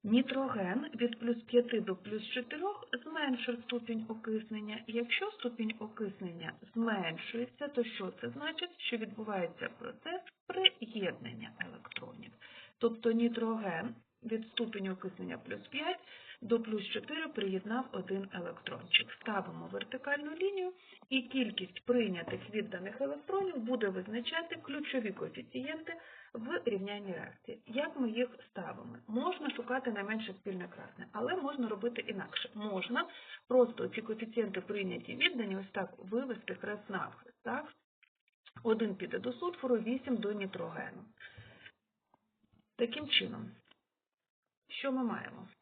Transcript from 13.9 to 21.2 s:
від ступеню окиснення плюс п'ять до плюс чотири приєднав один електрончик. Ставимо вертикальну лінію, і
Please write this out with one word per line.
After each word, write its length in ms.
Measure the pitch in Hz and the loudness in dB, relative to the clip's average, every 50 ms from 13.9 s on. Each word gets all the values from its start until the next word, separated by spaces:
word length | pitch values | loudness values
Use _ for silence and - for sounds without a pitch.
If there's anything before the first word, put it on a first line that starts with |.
| - - _ _ _ _ | -6 -8 _ _ _ _
від 240 | - 226 226 220 226 | -2 -2 -2 -2 -2
ступеню 460 | - - - 233 220 - 202 190 190 | -2 -2 -2 -2 0 -2 -2 -2 -2
окиснення 460 | 190 185 - 185 180 - 185 175 170 - | -2 -2 -4 -8 -6 -6 -6 -6 -6 -6
плюс 280 | - - 196 196 - | -6 -8 -8 -8 -8
п'ять 340 | - - 277 311 339 370 370 - - - - - - - - | -6 -4 -2 0 0 -2 -2 -6 -18 -18 -18 -16 -16 -14 -12
до 180 | - 196 233 233 | 2 2 2 2
плюс 280 | 226 220 214 208 190 - | 4 0 -2 -2 0 -2
чотири 400 | - 208 - - 302 330 320 302 | -4 -4 -4 -2 -2 -2 -2 -2
приєднав 560 | - 226 202 190 190 190 190 208 226 254 262 - | -2 0 0 2 0 0 0 0 0 0 -2 -2
один 360 | - 196 180 - 190 196 196 196 | -4 -6 -2 -2 -2 -2 -2 -4
електрончик. 800 | - 185 175 175 170 - - - - - - - - - - - - - | -6 -6 -6 -6 -8 -6 -6 -8 -6 -6 0 4 4 4 4 4 -8 -6
Ставимо 460 | - 233 208 196 - 180 165 - 165 | -4 0 0 0 0 -2 -6 -8 -8
вертикальну 680 | 180 190 202 - - - 254 - 277 285 294 294 302 311 | -4 -4 -4 -4 -4 -6 -4 0 0 0 0 0 -4 -2
лінію, 380 | 339 370 392 403 381 359 370 359 - - - - - - _ | 2 2 2 2 2 -2 -2 -4 -8 -20 -20 -20 -20 -6 _
і 140 | 269 262 | 2 2